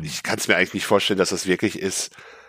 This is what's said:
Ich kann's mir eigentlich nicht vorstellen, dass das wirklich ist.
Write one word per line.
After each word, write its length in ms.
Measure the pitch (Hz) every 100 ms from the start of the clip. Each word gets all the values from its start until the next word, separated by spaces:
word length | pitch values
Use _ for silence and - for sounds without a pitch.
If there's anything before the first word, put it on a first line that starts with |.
Ich 220 | 78 -
kann's 240 | - 110 -
mir 80 | 92
eigentlich 180 | 92
nicht 120 | 98 -
vorstellen, 320 | 101 - 98
dass 100 | 90
das 180 | 90 92
wirklich 320 | 90 104 -
ist. 320 | 95 - - - - -